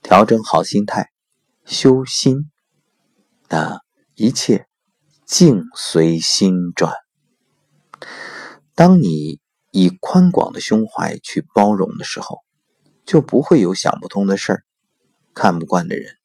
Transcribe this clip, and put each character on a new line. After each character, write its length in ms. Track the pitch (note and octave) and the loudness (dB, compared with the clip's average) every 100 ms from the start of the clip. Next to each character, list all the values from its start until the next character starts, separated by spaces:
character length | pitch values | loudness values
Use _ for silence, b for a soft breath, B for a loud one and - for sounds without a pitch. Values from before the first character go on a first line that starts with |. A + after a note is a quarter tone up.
调 240 | - F#2 | 4 4
整 180 | G#2+ A2+ | 6 2
好 220 | G#2+ D#2 | 2 -2
心 220 | E2 G#2 G#2 | 0 -4 -4
态， 240 | - - _ _ _ _ _ _ | -6 -8 _ _ _ _ _ _
修 400 | - C3+ C3 B2+ | 0 2 2 0
心， 440 | - C#3 C3 D3+ _ _ _ _ _ _ _ _ _ _ | -2 0 -2 -6 _ _ _ _ _ _ _ _ _ _
那 300 | D#2+ D#2 F2 _ _ _ | -6 -6 -10 _ _ _
一 180 | _ A2 | _ -2
切 340 | - - G2+ - _ _ _ _ _ _ | -2 -2 -2 -2 _ _ _ _ _ _
境 380 | - F3 G#2+ D#2+ - | 4 4 4 -4 -12
随 420 | - E2+ E2 E2 | -4 0 2 0
心 540 | - - G2 F#2 F2 | -2 0 0 0 -4
转。 220 | - E2+ - _ _ _ _ _ _ _ _ _ - B B B B B B _ | -4 -4 -4 _ _ _ _ _ _ _ _ _ -20 B B B B B B _
当 280 | - F3 F#3 | 4 6 6
你 360 | G#2+ D#2 D2+ - _ _ _ | 4 -2 -6 -12 _ _ _
以 180 | F#3+ F3+ | 0 0
宽 420 | F3+ - F#3 F3+ | 0 -2 4 4
广 220 | - - | 2 -2
的 80 | - | -6
胸 260 | - A2 A2 | -4 -2 -2
怀 320 | - E2 - | -6 -8 -8
去 280 | - - - | -8 -10 -4
包 200 | - G2+ | 2 2
容 220 | G#2 F#2 D#2+ | 2 -4 -6
的 80 | |
时 160 | E2+ - | -12 -12
候， 200 | - - _ _ _ _ _ _ - | -12 -16 _ _ _ _ _ _ 0
就 160 | D#3+ | 0
不 180 | - A#2 | 2 -2
会 200 | D3+ D#3+ | 2 2
有 120 | F2+ | 2
想 280 | F#2+ - - | -2 -4 -4
不 80 | - | -6
通 180 | G2 G2 | -4 -2
的 100 | G2 | -2
事 160 | - | -2
儿， 120 | G2 _ _ _ _ _ _ _ | -6 _ _ _ _ _ _ _
看 260 | - G#2+ E2+ | -2 -2 0
不 60 | |
惯 220 | D#2+ F#2 E2+ | -2 -4 -4
的 100 | - | -10
人。 200 | - - | -12 -20